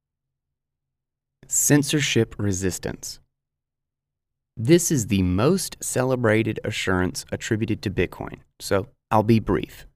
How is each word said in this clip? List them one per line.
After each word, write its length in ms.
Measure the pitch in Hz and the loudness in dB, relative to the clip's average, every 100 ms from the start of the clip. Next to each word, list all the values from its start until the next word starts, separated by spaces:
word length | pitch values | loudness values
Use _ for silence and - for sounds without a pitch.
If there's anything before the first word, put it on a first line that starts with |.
| _ _ _ _ _ _ _ _ _ _ _ _ _ _ - | _ _ _ _ _ _ _ _ _ _ _ _ _ _ -4
Censorship 880 | - - 147 147 151 143 113 113 - | 0 4 4 4 0 0 0 0 -2
resistance. 840 | 101 95 95 - - - - - _ _ _ _ _ _ _ _ _ _ _ _ _ - | -4 -2 -4 -6 -8 -10 -14 -18 _ _ _ _ _ _ _ _ _ _ _ _ _ -6
This 340 | 117 175 - | 2 4 4
is 180 | 147 98 | 0 2
the 140 | 98 | 2
most 540 | 90 92 131 190 - - | 2 2 2 0 -2 -10
celebrated 760 | - - 127 127 113 110 110 - | -6 -2 0 0 2 2 0 -4
assurance 600 | - 104 - 92 92 - - | -6 -4 0 0 0 -4 -8
attributed 520 | - - 107 110 104 | -8 -4 -2 -2 -4
to 80 | 104 | -4
Bitcoin, 480 | 95 - - - - _ - | -2 -2 -4 -14 -14 _ -14
so 280 | - 98 - _ - | -2 -2 -2 _ 0
I'll 140 | 107 | 2
be 160 | 107 113 | 4 4
brief. 460 | 95 78 - - - | 2 -2 -2 -12 -20